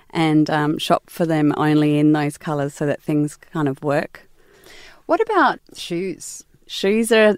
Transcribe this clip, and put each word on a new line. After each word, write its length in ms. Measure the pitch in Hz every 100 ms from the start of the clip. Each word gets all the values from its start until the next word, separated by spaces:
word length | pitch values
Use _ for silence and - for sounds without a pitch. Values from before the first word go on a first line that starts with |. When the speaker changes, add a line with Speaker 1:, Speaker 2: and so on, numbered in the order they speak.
| _
Speaker 1:
and, 400 | - 160 151 151
um, 280 | 156 147 -
shop 320 | - - -
for 160 | - 165
them 280 | 156 147 -
only 400 | 151 151 151 147
in 160 | 151
those 240 | 151 147 -
colours 360 | - 147 143
so 120 | - 147
that 160 | -
things 360 | - 151 147 -
kind 300 | - 165 147
of 160 | 135
work. 440 | 151 147 - - - _ _ _ - - - - -
Speaker 2:
What 140 | 349
about 400 | 440 392 262 - _ -
shoes? 680 | - 170 190 - - - - _ -
Speaker 1:
Shoes 440 | - 190 220 220
are 240 | 220 214